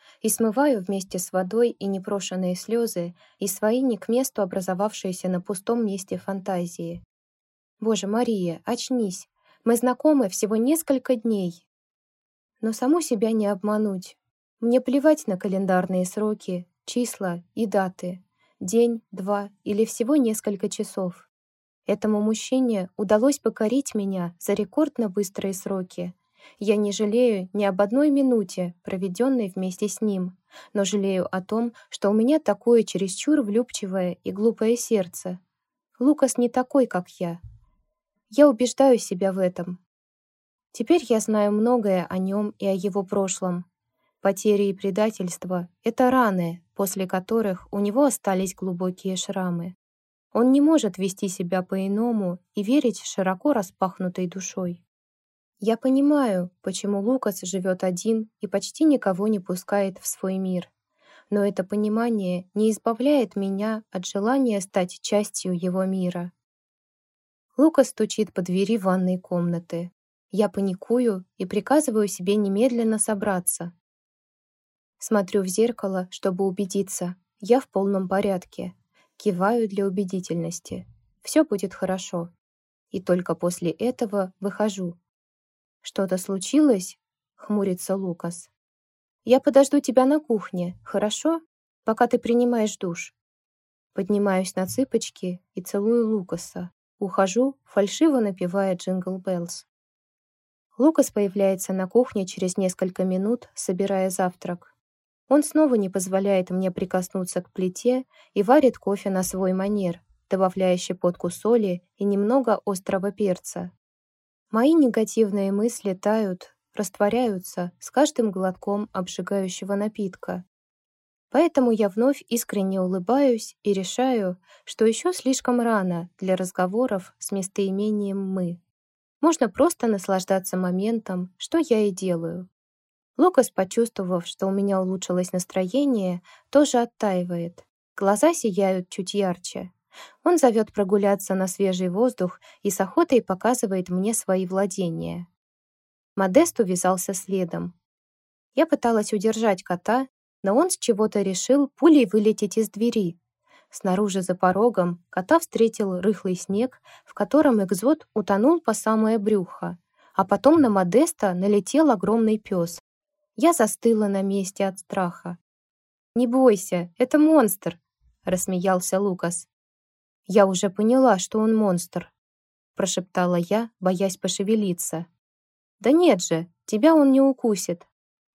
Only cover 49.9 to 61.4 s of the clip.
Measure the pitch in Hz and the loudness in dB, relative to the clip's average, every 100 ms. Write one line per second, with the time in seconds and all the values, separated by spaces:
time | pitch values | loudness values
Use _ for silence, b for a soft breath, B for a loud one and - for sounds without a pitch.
49.9 | _ _ _ _ 208 254 269 294 311 214 | _ _ _ _ 2 4 6 6 4 2
50.9 | 185 190 190 202 180 175 185 185 190 190 | -2 -4 -4 -6 -6 -4 -4 -2 -4 -2
51.9 | 202 240 220 185 175 _ - 202 285 254 | -2 -2 -2 -2 -6 _ -6 0 2 2
52.9 | - - - 185 185 294 254 185 - 190 | -2 -6 -2 -2 0 0 0 -2 -4 -4
53.9 | - 185 180 180 190 185 - 180 175 _ | -2 -6 -4 -6 -6 -10 -6 -6 -8 _
54.9 | _ _ _ _ _ _ - 202 226 262 | _ _ _ _ _ _ -6 -2 0 2
55.9 | 269 285 294 254 185 180 _ - 185 202 | 2 4 4 2 0 -4 _ -8 -6 -4
56.9 | 202 202 262 220 196 185 190 190 185 185 | -2 0 0 -2 -6 -6 -4 -2 -2 -2
57.9 | 175 220 226 220 _ 202 196 - - 311 | -2 -2 -2 -4 _ -6 -4 -4 0 4
58.9 | 262 202 185 208 208 180 180 - 202 196 | 4 2 0 0 0 -2 -6 -2 0 0
59.9 | 190 - - 190 190 190 180 - _ _ | -4 -10 -6 -4 -2 -2 -4 -6 _ _
60.9 | b b b b 208 | b b b b 0